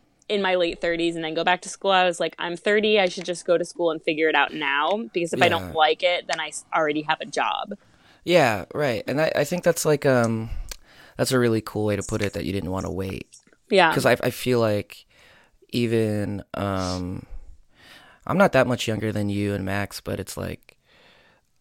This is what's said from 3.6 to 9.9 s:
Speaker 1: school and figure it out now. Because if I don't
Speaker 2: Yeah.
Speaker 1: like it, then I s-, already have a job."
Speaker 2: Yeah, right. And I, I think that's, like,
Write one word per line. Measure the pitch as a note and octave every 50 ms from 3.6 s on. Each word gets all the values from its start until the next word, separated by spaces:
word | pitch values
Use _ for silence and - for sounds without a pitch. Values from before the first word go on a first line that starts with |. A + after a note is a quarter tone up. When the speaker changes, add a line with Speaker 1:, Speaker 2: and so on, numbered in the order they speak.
| F3
Speaker 1:
school | - - - F3 E3
and | D#3 D#3
figure | - - D#3+ D3+ D#3+ D#3+
it | D3+
out | D3 C#3 - -
now. | D#3 D3+ C3+ C#3 C#3+ D3+ E3 G3 A3 A#3 A3+ -
Because | F#3 E3+ E3 -
if | F3
I | F3+ F3
don't | F3 E3+ F3+ F3+
Speaker 2:
Yeah. | D3
Speaker 1:
like | D#3+ D#3 D#3 D#3+ - F#3
it, | F3 F3+ D#3 - -
then | F3 D#3+
I | D#3 D3+
s-, | - - - - -
already | F3 D#3+ D3+ D3+ D#3 D3+
have | D3+ D#3+ -
a | -
job." | - - - B2+ G#2+ - - - - G3+ - _ _ _ _ _ _ - _ -
Speaker 2:
Yeah, | - F3 E3+ C#3+ A#2+ G#2+ F#2+ E2 - -
right. | C#3 D3+ C3+ A2+ G2+ - -
And | B2 C#3+
I, | D#3+ - -
I | - D3
think | - F3+ F3 -
that's, | F3 E3 - -
like, | D#3